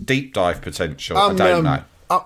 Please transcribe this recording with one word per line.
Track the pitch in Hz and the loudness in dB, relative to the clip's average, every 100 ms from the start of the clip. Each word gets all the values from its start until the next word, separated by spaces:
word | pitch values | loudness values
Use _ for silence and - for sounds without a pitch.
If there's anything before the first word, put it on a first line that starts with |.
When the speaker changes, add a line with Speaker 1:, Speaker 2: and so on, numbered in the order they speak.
Speaker 1:
deep | - 135 135 | -2 -2 -2
dive | 104 87 80 | 0 0 0
potential. | - - 85 71 - 85 | -6 -4 -4 -6 -4 0
Speaker 2:
I'm, | 202 190 | 2 2
Speaker 1:
I | |
don't | 190 175 | 2 2
Speaker 2:
um, | |
Speaker 1:
know. | 156 - - _ - | 2 -2 -6 _ -4
Speaker 2:
I, | 180 | -2